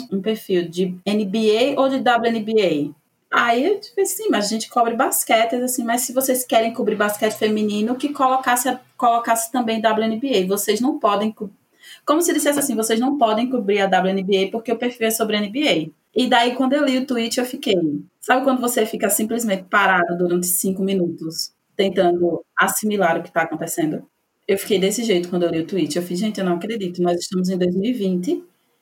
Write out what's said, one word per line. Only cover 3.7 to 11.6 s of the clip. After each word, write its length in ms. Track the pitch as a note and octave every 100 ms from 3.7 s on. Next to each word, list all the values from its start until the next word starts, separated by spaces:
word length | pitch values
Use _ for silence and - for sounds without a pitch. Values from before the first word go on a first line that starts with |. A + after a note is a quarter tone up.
| G4+
disse, 380 | - - F#4+ -
"Sim, 120 | A4
mas 160 | G#3 G3+
a 20 |
gente 220 | A3 -
cobre 240 | B3 A#3
basquete, 600 | A3+ E4+ - - E4 F4 B3
assim, 280 | B3+ -
mas 180 | A#3 B3
se 120 | -
vocês 280 | B3+ C4 B3+
querem 300 | - A3+ A3+
cobrir 240 | A#3+ G#3+ G3+
basquete 380 | G#3 - G#3+
feminino, 640 | - G#3+ G#3+ G#3+ G#3 A3 B3+
que 180 | C#4+
colocasse 520 | D4 B3+ C4 B3+ A#3+ C4
a, 140 | C4 - -
colocasse 560 | A#3+ A#3 A#3+ A3+ -
também 260 | B3+ A3 A3+
W 260 | A3 G#3+ A3
N 120 | A3
B 200 | C#4 G#3
A. 80 | F#3
Vocês 340 | G3 - G#3
não 180 | B3+ D4
podem 340 | G#3+ G3+ A3
co-," 180 | - G3+ -